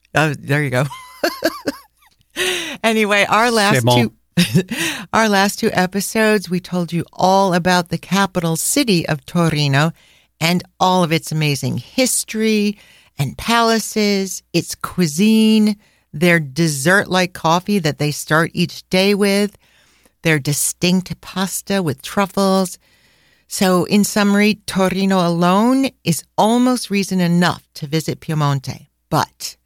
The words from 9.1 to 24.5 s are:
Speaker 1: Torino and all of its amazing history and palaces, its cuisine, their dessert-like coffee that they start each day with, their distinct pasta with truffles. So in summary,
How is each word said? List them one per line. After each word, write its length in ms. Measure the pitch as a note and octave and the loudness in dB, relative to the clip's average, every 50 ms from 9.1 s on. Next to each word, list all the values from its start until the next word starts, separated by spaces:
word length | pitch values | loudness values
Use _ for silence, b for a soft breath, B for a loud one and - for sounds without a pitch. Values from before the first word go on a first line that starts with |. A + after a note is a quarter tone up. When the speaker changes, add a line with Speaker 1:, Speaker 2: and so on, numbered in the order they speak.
| D#3 C3+ - | -4 -6 -6
Speaker 1:
Torino 680 | - - F3 E3+ D#3+ D3+ D3 D3 C#3 C#3 C3+ D3+ E3 - b b b b b b b b - D#3 | -4 -2 0 0 0 0 0 0 2 2 2 2 0 -2 b b b b b b b b -4 -2
and 180 | E3 F3+ F3 - - _ | 0 0 -2 -4 -6 _
all 280 | - F3+ F#3 F#3 F#3 F3 | 0 0 2 2 2 2
of 80 | D3+ E3 | 2 0
its 180 | D#3 - - | -2 -2 -4
amazing 460 | D3+ D#3 D#3 D3 C#3+ C3+ - B2 A#2 | -4 -2 0 0 -2 -2 -4 -4 -6
history 1000 | B2+ - - - C4 B3+ - - - - - - A3 A3 A3 G#3+ G#3+ G#3 G#3 G3+ b b b b b b b b | -6 -8 -6 -2 0 0 0 0 -4 -6 -6 -4 -2 0 0 0 0 0 -2 -4 b b b b b b b b
and 200 | - D3 A3+ - | -6 -6 -6 -8
palaces, 1040 | - - - A#3 A#3 A#3 A3+ A3+ A3 - - - A3 G#3 G3+ G3+ F#3+ F#3+ F#3 - - - _ | -6 -4 0 0 2 2 2 0 0 -2 -4 -2 -2 0 0 0 -2 -4 -6 -8 -12 -8 _
its 240 | - E3+ D#3+ - - | -4 -4 -4 -4 -8
cuisine, 1000 | - - - - - F3+ D3+ C#3+ D#3+ G#3 A3 A3 A3 A3 A3 A3 A3 G#3+ G#3+ G3+ b b b b b b b | -12 -12 -8 -2 -2 -2 0 0 2 2 4 4 4 4 4 4 4 2 2 -2 b b b b b b b
their 260 | b D3 E3+ F3 E3+ | b 0 2 2 2
dessert-like 960 | E3+ D3+ C3+ B2+ E3 E3+ D#3+ D3 C#3 C3 E3 F#3 G3+ - - F3+ F#3 F3+ F3+ | 2 0 -2 -2 -2 0 0 0 0 0 2 2 2 2 0 0 -2 -2 -2
coffee 480 | - - - D#3+ E3 F3+ F#3 - G#3 G3+ | -4 -2 0 0 0 0 0 0 -2 0
that 180 | D#3 D3+ - | 0 -2 -2
they 140 | - D3+ D3 | -2 -4 -4
start 400 | C#3+ - - - D#3 D#3 E3 - - | -4 -6 -4 0 0 0 0 0 -2
each 340 | - F3 - - - - - | -2 -4 -4 -4 -10 -8 -2
day 260 | - F#3 F#3+ G3+ G#3 | 0 2 2 2 2
with, 420 | F#3+ G#3 G3+ G3 G3+ G#3 G3+ - - b b b b b b b b b b b b | 2 2 2 2 0 0 -2 -4 -10 b b b b b b b b b b b b
their 180 | - E3 D#3 D3+ | -2 0 0 0
distinct 800 | C3 D3+ D3 - - - - - F3+ F3+ F3+ F#3 F3+ - D#3+ - | 0 -2 -4 -2 -4 -6 -4 -2 0 0 2 0 -2 -4 -10 -14
pasta 600 | - - - F#3 G3 F3 - - - - G3 G3 | -14 -10 -6 -6 -6 -6 -6 -8 -6 -4 -2 -2
with 200 | F3+ D3+ - - | -2 -2 -4 -6
truffles. 760 | - - - G3+ G3+ F#3 - G3 G3 G3 F#3+ F#3+ F#3+ F3+ - - b b b b b b b b b b b b b | -8 -6 -4 -4 -4 -2 0 0 2 2 2 2 0 -2 -6 -14 b b b b b b b b b b b b b
So 380 | b - - G3+ F#3 F#3 F3+ E3 | b -4 0 2 2 2 2 2
in 180 | - F#3+ G#3 G3+ | 2 2 2 2
summary, 520 | - - G#3+ G#3 G3+ G3+ G3+ G#3 G#3+ | 2 0 0 2 2 4 4 4 2